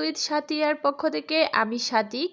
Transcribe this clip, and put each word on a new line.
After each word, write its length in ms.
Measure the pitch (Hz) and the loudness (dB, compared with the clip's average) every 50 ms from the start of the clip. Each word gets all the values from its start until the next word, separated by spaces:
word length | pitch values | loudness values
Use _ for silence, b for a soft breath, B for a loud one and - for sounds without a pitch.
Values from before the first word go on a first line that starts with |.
| 302 | -2
with 160 | 320 311 - - - | -2 -2 -2 -4 -2
সাথিয়ার 480 | 302 302 294 - 311 302 302 294 302 302 - | -2 -2 -2 -2 0 0 2 2 0 2 0
পক্ষ 160 | 277 285 - - 311 302 | 0 0 0 0 -2 -2
থেকে 200 | 302 294 - 311 320 320 - - 214 220 | -2 -2 0 2 2 2 4 4 2 2
আমি 160 | 214 226 240 - - | 2 0 -4 -4 0
স্বাতী, 340 | 254 220 214 214 - 247 320 359 | 0 0 0 0 -2 -4 -4 -4